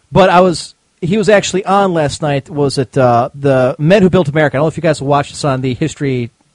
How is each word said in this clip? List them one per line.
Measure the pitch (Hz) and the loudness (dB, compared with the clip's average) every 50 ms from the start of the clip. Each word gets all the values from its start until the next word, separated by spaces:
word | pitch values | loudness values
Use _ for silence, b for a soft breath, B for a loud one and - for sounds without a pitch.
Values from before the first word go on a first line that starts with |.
| _ _ | _ _
But | 135 180 233 190 | 2 2 4 4
I | 175 175 | 4 4
was, | 185 185 160 - - - - _ _ _ _ _ | 4 4 2 -2 -8 -14 -18 _ _ _ _ _
he | - 143 196 | -4 -2 -2
was | 220 190 175 | 0 2 2
actually | 214 196 - - - - 214 | 2 2 2 0 -4 -4 -2
on | 175 190 202 196 190 170 | 0 0 0 2 0 0
last | 165 151 139 - - 165 | 0 -2 -2 -4 -4 -4
night, | 147 143 139 - - | -2 -2 -4 -6 -6
was | 156 147 143 135 - | -4 -2 -2 -2 -2
it, | - 147 - - 143 | -2 -4 -2 0 0
uh, | 127 123 120 117 123 - - | 2 2 2 2 0 -2 -4
the | 143 135 143 131 131 127 127 143 - | -4 -2 0 2 2 0 0 -2 -2
Men | 147 160 190 220 185 | 0 2 4 4 4
Who | 180 | 4
Built | 156 185 175 147 | 2 2 0 0
America? | 139 160 156 139 - | 0 0 0 0 0
I | 131 | 0
don't | 151 | -2
know | 160 | -2
if | - | -2
you | - 156 | -2 -2
guys | 165 151 - | -2 -2 -2
watched | 139 139 143 143 139 - | -2 -2 -2 -2 -2 -4
this | - - - | -8 -6 -4
on | 147 131 131 | -4 -2 -2
the | 131 131 123 | -2 -4 -4
History | - 165 147 - - 147 139 131 123 120 117 - _ _ _ _ | -4 -6 -6 -6 -6 -4 -4 -4 -4 -6 -8 -10 _ _ _ _